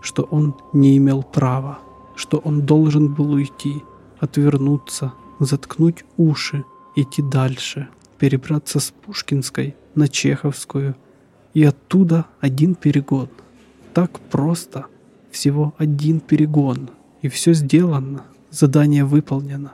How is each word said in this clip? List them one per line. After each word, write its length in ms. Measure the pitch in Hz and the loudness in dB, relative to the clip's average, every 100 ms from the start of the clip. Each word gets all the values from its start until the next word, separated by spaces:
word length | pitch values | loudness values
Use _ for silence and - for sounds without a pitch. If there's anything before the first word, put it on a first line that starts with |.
что 220 | - - | -8 -6
он 320 | 135 151 147 139 - | -2 0 0 -2 -4
не 240 | 143 139 139 | 2 6 6
имел 260 | 139 135 | 4 0
права, 580 | 135 - 131 127 135 139 - - - | -2 -2 0 -2 -6 -14 -20 -20 -20
что 240 | - - 151 | -16 -4 -4
он 240 | 156 147 | 0 -2
должен 500 | 139 151 156 151 147 | 4 4 4 2 0
был 200 | 147 147 | 0 -2
уйти, 500 | 147 139 - 147 143 - - - - | 0 -2 -6 -8 -8 -14 -20 -20 -8
отвернуться, 960 | 143 - 143 143 135 143 - - 131 - - - | -6 0 2 2 0 -2 -4 -10 -10 -10 -20 -6
заткнуть 640 | 139 139 - - 165 165 - - | -2 -2 -6 0 0 0 -10 0
уши, 480 | 165 151 - 143 - - - - | 0 0 -4 -8 -10 -20 -8 -4
идти 260 | 135 - | -4 -2
дальше, 680 | 143 135 131 131 - - 135 _ _ _ | -2 0 -2 -4 -10 -12 -14 _ _ _
перебраться 600 | 143 135 - 151 - 147 | 0 0 -2 -6 -2 -6
с 120 | - | -6
Пушкинской 800 | _ - 202 - 139 131 - 135 - _ | _ -16 -14 -6 -4 -4 -6 -8 -8 _
на 140 | - 147 | 0 0
Чеховскую 880 | - 143 139 147 135 - 139 139 131 _ _ _ _ _ | 0 -2 -2 -4 -6 -8 -6 -6 -8 _ _ _ _ _
и 100 | 156 | 4
оттуда 640 | 151 139 _ 185 180 165 160 _ | 4 2 _ 2 4 2 -2 _
один 340 | 139 131 160 | -4 2 0
перегон. 540 | 175 147 143 139 135 127 - - _ _ _ - | 2 0 0 0 -4 -4 -12 -20 _ _ _ -6
Так 260 | - 175 - | -2 -2 -4
просто, 680 | - - 147 170 - - - _ _ _ _ | -6 -2 -2 -2 -6 -14 -16 _ _ _ _
всего 440 | - 147 143 151 - | -4 -2 0 -2 -2
один 420 | 156 143 151 160 | -2 0 0 -2
перегон, 720 | - 151 151 151 139 127 135 - _ _ | 0 2 2 2 0 -2 -8 -18 _ _
и 60 | 139 | -8
все 240 | - - | -2 2
сделано, 720 | 165 143 156 180 147 135 139 - _ _ | 2 4 2 2 -2 -4 -10 -14 _ _
задание 540 | - 147 147 147 147 | 0 2 4 4 2
выполнено. 680 | 139 147 151 139 139 139 139 | 2 2 0 -6 -6 -12 -14